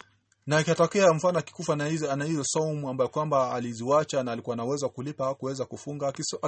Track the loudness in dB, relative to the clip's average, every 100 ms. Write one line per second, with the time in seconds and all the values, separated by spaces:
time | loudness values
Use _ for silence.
0 | -20 _ _ _ 0 2 2 4 4 6
1 | 6 6 2 0 -2 -4 -2 0 0 -2
2 | -2 -2 -2 -2 0 0 0 -2 -2 0
3 | 0 0 0 2 2 0 -4 -4 2 4
4 | 4 -2 -2 -4 -4 -4 -2 -2 -4 -6
5 | -8 -4 -4 -4 -6 -6 -8 -10 -10 -6
6 | -6 -4 -6 -6